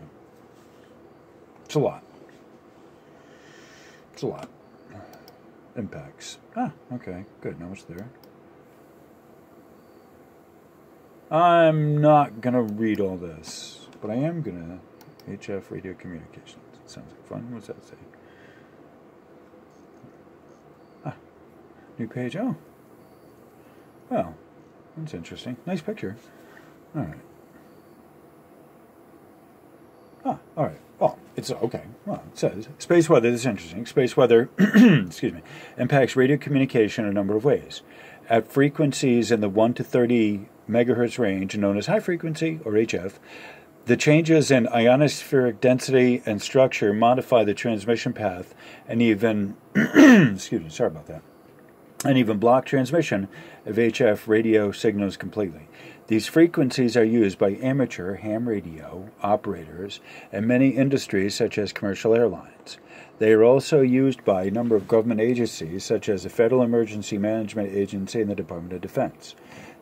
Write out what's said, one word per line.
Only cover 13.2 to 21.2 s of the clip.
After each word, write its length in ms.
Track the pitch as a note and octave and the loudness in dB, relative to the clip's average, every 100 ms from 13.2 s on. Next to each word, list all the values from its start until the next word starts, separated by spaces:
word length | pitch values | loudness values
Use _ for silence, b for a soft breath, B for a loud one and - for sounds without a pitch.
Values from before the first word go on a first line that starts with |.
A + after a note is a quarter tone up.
| F2 D#2 - - - - - - | -12 -16 -18 -18 -18 -20 -20 -16
but 100 | G#2 | -8
I 40 | A#2 | -4
am 260 | D#3 E3+ | -4 -6
gonna 380 | A#2+ F2 E2 F2+ - - - - - | -8 -12 -14 -16 -20 -20 -20 -20 -16
H 200 | G2+ - | -14 -10
F 220 | G2 - | -12 -10
radio 220 | G2 F#2 | -14 -14
communications. 640 | F2 F#2 E2 E2 - - - - | -14 -16 -16 -18 -20 -20 -20 -20
It 160 | - - | -20 -20
sounds 220 | - - | -20 -20
like 140 | - - | -20 -16
fun. 280 | G1+ A#2 | -14 -14
What's 140 | A#2+ G#2 | -16 -16
that 200 | - - | -20 -20
say? 80 | - - B B B B B B B B - - _ _ - - - - _ - - - - - - - - - - - _ D#3+ | -20 -20 B B B B B B B B -20 -20 _ _ -20 -20 -20 -20 _ -20 -20 -20 -20 -20 -20 -20 -20 -20 -20 -20 _ -18
Ah, 100 | - | -18